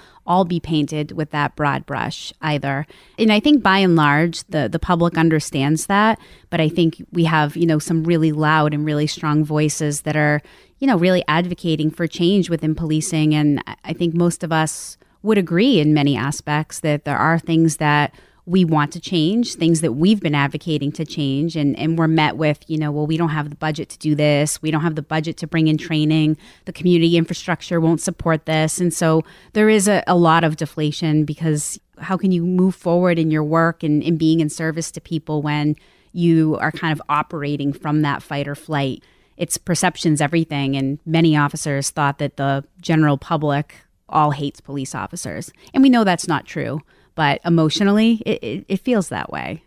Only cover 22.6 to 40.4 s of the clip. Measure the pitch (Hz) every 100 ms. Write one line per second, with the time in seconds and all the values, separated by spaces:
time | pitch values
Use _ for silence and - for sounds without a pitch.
22.6 | - 156 151 147 151 160 165 156 147 147
23.6 | 156 151 - - 156 151 151 147 151 -
24.6 | 156 151 165 156 143 156 156 - 160 165
25.6 | 156 156 - 156 151 156 156 151 - -
26.6 | - - 180 175 170 170 160 165 - 165
27.6 | - 170 160 165 - 175 170 160 - 160
28.6 | 156 - 175 165 165 160 - - - 214
29.6 | 214 220 196 190 - 175 170 165 165 151
30.6 | 151 - 151 - 165 151 151 147 160 151
31.6 | - - _ - 156 190 196 180 170 180
32.6 | 185 180 175 175 180 165 160 156 151 165
33.6 | 165 - 160 151 - 165 160 165 151 -
34.6 | 160 160 160 - - 160 - 151 147 147
35.6 | 147 151 _ _ _ - 170 165 156 147
36.6 | 156 - 165 151 - 147 151 160 143 147
37.6 | 143 135 151 151 151 - - 143 139 143
38.6 | - 151 135 120 _ _ _ - 170 -
39.6 | - 170 - - 170 151 147 170